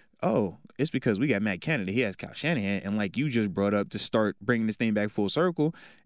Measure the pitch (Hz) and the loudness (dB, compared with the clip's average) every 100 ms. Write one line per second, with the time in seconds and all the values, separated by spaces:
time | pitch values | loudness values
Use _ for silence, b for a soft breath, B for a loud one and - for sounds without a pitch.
0 | b _ - 214 95 - - - 143 - | b _ 0 2 0 -4 -10 -4 -2 0
1 | 127 101 143 101 107 92 - 147 92 113 | 2 2 2 2 0 -2 -2 -2 0 0
2 | 107 90 - - 151 147 98 98 98 104 | -2 -4 -10 -4 -2 0 0 -2 -2 -2
3 | 101 110 147 117 104 90 101 104 95 104 | -2 -2 0 0 0 0 2 2 0 -2
4 | - 113 104 - 107 117 110 104 113 104 | 2 2 2 0 0 0 0 0 0 0
5 | 107 - 98 - 180 170 151 - B B | 0 0 0 2 0 0 -2 -4 B B